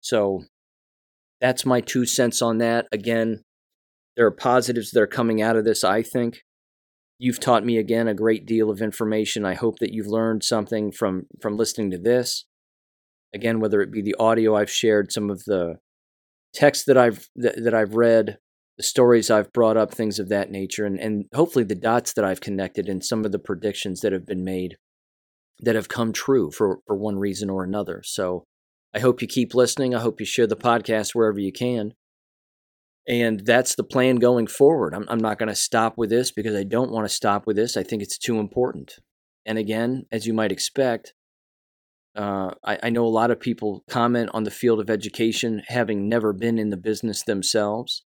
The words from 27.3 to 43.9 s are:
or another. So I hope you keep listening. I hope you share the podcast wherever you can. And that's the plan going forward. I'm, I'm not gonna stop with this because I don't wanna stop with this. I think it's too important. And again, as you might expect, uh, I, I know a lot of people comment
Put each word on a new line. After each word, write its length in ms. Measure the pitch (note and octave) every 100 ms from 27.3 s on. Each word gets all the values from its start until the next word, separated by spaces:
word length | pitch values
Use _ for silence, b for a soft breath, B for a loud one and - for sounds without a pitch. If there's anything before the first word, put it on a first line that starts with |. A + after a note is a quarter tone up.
| F#2+ G#2
or 140 | F#2+
another. 380 | F#2 G#2 F#2+ F2+
So 420 | - - F#2 F2+ _ _ _ _ _ G#2
I 40 |
hope 220 | B2+ B2
you 60 | A2+
keep 260 | - A#2
listening. 400 | B2+ A#2+ - C3
I 60 | A#2+
hope 220 | A#2 -
you 40 | G#2+
share 220 | - A2+
the 80 | G#2+
podcast 580 | A#2+ A#2 G#2 A2 G#2
wherever 240 | A#2+ A2 G2+
you 140 | G2
can. 420 | F2+ B2 B2 G#2+ - _ _ _ _ _ _ _ _ _ _ -
And 360 | A#2+ A#2 G#2+ G#2
that's 300 | A#2+ B2+ -
the 80 |
plan 340 | A#2 C3+ B2+ B2+
going 300 | B2 B2 A2
forward. 460 | - C#3+ D#3+ F2+
I'm, 120 | F2+ G#2
I'm 100 | A2+
not 180 | A2 G#2
gonna 180 | A2 G2+
stop 420 | - A#2 A2+ -
with 120 | A2+
this 220 | A#2 B2+
because 240 | - A2 G#2
I 80 |
don't 280 | G2 A2+ B2+
wanna 180 | A2 G#2
stop 360 | - A2 G2+ G#2+
with 120 | G#2
this. 180 | A#2+ A2
I 80 |
think 180 | F#2 A2
it's 160 | G2+ -
too 220 | - A2+
important. 560 | G#2 - B2+ - - - _ _ _ _ -
And 120 | A2
again, 480 | G#2 A2 A#2 C3 -
as 120 | A2+ A2
you 80 |
might 180 | A2 G#2+
expect, 600 | F#2+ - - C3 A#2 - _ _ _ _ _ _ _ _ _ _ G#2+
uh, 340 | G#2 G2 F#2+ - -
I, 140 | G#2
I 60 | A#2
know 160 | A#2 A#2
a 20 |
lot 240 | A2 A#2
of 80 | A#2
people 440 | - A2+ G#2+ G2
comment 420 | _